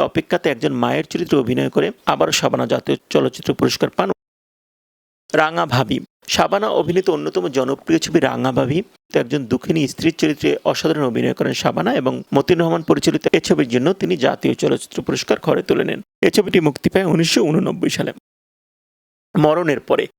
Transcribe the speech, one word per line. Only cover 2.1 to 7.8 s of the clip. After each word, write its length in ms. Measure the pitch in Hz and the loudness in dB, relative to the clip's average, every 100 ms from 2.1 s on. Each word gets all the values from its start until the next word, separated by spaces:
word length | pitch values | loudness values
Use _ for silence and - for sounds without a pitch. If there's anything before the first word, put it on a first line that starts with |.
আবারও 200 | 147 160 | 0 0
শাবানা 340 | 151 135 127 120 | 0 -2 0 -2
জাতীয় 240 | 131 - 139 - | -2 -2 -6 -2
চলচ্চিত্র 380 | 156 135 - - 135 | 0 0 -4 -6 0
পুরস্কার 300 | 127 - 143 - | 0 0 -4 -2
পান। 120 | 190 - _ _ _ _ _ _ _ _ _ _ _ | -4 -4 _ _ _ _ _ _ _ _ _ _ _
রাঙা 340 | 156 156 165 165 | 0 0 0 -2
ভাবি। 320 | 127 113 127 - _ - | 0 0 -4 -8 _ -4
শাবানা 400 | - 160 196 214 - | 0 0 0 0 0
অভিনীত 260 | 151 175 185 156 | 0 0 0 -2
অন্যতম 280 | 151 185 175 135 | -2 -4 -2 -2
জনপ্রিয় 420 | 127 139 | -2 -2